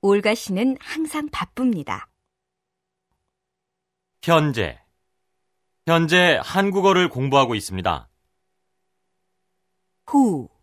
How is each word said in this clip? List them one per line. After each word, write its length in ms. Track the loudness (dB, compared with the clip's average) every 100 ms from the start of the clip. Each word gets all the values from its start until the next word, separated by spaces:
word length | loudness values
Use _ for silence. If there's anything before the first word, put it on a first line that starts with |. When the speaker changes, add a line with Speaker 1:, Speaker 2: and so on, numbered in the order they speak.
Speaker 1:
올가 340 | 2 2 2 -2
씨는 420 | -4 -2 -2 -2
항상 480 | -8 -8 -6 -6 -8
바쁩니다. 760 | -8 -10 -2 -2 -2 -6 -10 -12 _ _ _ _ _ _ _ _ _ _ _ _ _ _ _ _ _ _ _ _ _
Speaker 2:
현재. 580 | 2 2 2 -2 -6 -6 _ _ _ _ _ _ _ _ _ _ 0
현재 520 | 0 4 4 4 2
한국어를 680 | 0 -2 0 2 2 2 0
공부하고 460 | -2 0 2 2 -2
있습니다. 540 | -6 -6 -4 -4 -8 _ _ _ _ _ _ _ _ _ _ _ _ _ _ _ _ _ _ _ -2
Speaker 1:
후. 440 | 2 2 0 -8 _